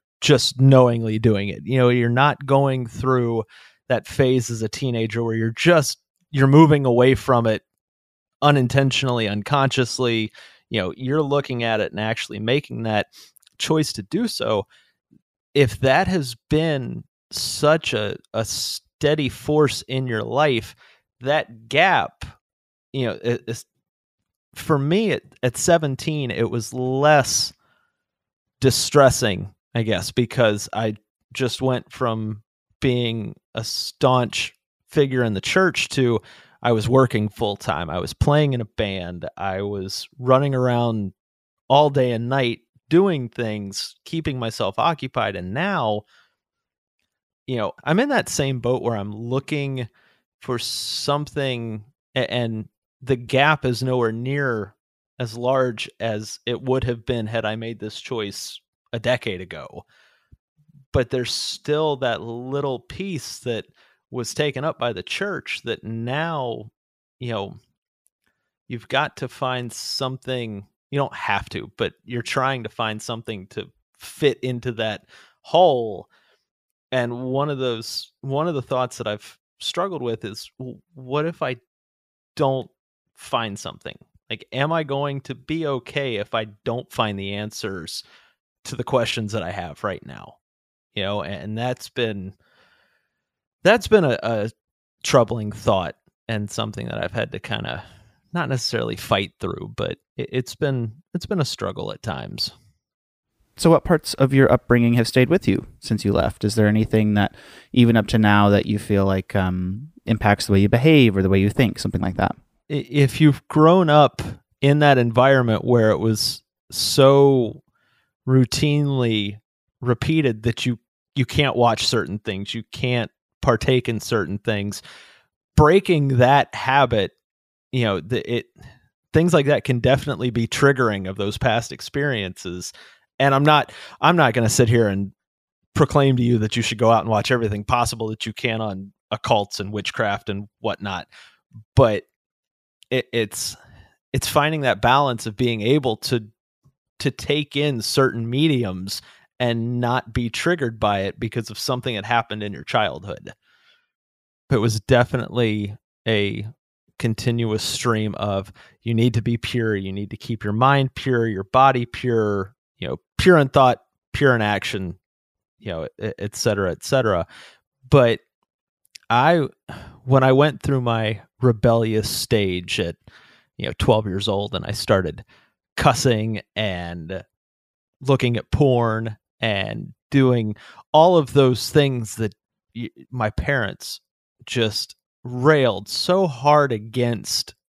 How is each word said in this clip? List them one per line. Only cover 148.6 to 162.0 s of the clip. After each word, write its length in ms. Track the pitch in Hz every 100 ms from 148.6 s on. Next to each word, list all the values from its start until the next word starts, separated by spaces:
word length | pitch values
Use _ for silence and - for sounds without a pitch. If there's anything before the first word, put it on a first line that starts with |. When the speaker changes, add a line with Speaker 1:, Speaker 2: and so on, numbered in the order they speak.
| 101 92 98 - - _ _ -
Speaker 1:
and 400 | 120 117 117 123
not 340 | 120 123 -
be 160 | 123 117
triggered 480 | - 170 175 120 110
by 220 | 107 101
it 180 | 98 -
because 320 | 120 120 107
of 80 | 104
something 360 | - 123 127 107
that 100 | 104
happened 360 | 117 - 107
in 120 | 104
your 100 | 76
childhood. 680 | - 120 98 65 98 - - - _ _ _ _ _ _ _ _ _ _ _
It 60 | 120
was 220 | 113 107
definitely 960 | - 123 123 127 - 120 113 107 101 110 _ _ 113
a 400 | 107 101 110 107 - _ _ _ -
continuous 640 | 117 107 123 117 113 107
stream 540 | - - 120 107 107 -
of, 360 | 104 98 95 - - _
you 140 | 113 113
need 180 | 123
to 80 | 113
be 160 | 120 117
pure, 380 | - 123 113 101
you 180 | 95
need 160 | 98 101
to 80 | 110
keep 260 | - 110
your 100 | 104
mind 420 | 107 135 139 135 -
pure, 320 | 135 120 113
your 160 | 98
body 420 | 98 131 135 127 120
pure, 680 | -